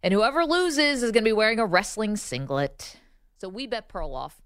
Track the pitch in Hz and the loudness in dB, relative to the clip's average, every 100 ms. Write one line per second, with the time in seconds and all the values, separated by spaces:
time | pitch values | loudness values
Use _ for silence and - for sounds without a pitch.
0 | 180 196 220 285 330 339 359 285 294 277 | 2 4 4 2 2 2 2 2 2 2
1 | 240 220 220 214 220 226 220 180 208 - | 2 2 2 2 2 2 2 2 2 -4
2 | 214 208 - 127 135 139 143 - - - | -4 -4 -6 -8 -4 -2 -2 -6 -20 -20
3 | _ _ _ _ 190 190 262 233 214 190 | _ _ _ _ -12 -10 -8 -8 -8 -10
4 | 156 131 131 - | -8 -8 -10 -14